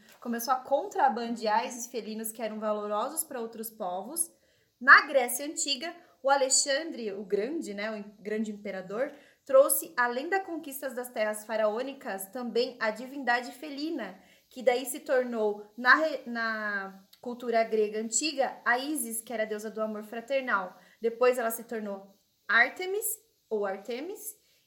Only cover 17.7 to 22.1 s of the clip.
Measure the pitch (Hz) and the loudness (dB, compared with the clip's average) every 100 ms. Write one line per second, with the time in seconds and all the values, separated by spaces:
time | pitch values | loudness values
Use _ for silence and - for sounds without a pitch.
17.7 | 220 208 214 226 - 302 269 247 - 220 | 2 0 -2 -4 -2 -2 0 -2 -2 0
18.7 | 247 277 302 233 226 - 226 214 214 220 | 0 0 -4 -4 -8 -6 -4 -4 -4 -6
19.7 | 202 220 208 214 233 226 269 254 208 180 | -6 -4 -6 -10 -10 -2 -2 2 0 0
20.7 | - - _ 226 226 247 247 226 226 220 | -10 -20 _ -4 4 4 4 0 -4 -6
21.7 | 226 208 196 - | -8 -6 -8 -12